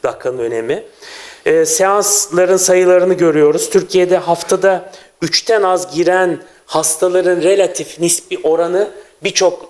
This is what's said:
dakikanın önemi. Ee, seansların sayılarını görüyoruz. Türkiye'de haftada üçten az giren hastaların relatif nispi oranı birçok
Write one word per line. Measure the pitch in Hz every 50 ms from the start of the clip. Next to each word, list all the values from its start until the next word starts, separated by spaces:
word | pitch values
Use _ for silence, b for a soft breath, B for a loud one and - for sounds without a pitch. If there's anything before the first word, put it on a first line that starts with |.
| B
dakikanın | 127 117 - - 131 127 127
önemi. | 117 117 120 113 113 117 147 202 226 - B B B B B B B B B B B
Ee, | 160 156 165 160
seansların | 156 - - 190 190 196 208 202 202 - - - - 156 175 180 180 190
sayılarını | 185 190 208 185 180 185 180 185 180 175 185 185
görüyoruz. | 175 175 165 151 151 151 147 151 170 - -
Türkiye'de | - 190 175 - - 185 180 180 185
haftada | 180 - 165 170 165 - - 233 190 185 196 190 175 - B B B B B B B -
üçten | 165 - - - - 226 214 202
az | 185 185 175 - - 127
giren | 160 170 165 180 185 185 180 165 143 - B B B B
hastaların | B - 156 156 156 - - 190 185 175 185 175 180 180 175 156
relatif | 175 196 196 190 175 175 - 151 - - -
nispi | 170 170 170 - - - 190 180 -
oranı | 156 160 170 170 170 175 185 208 208 - B B B B B -
birçok | 196 190 - 190 180 - - -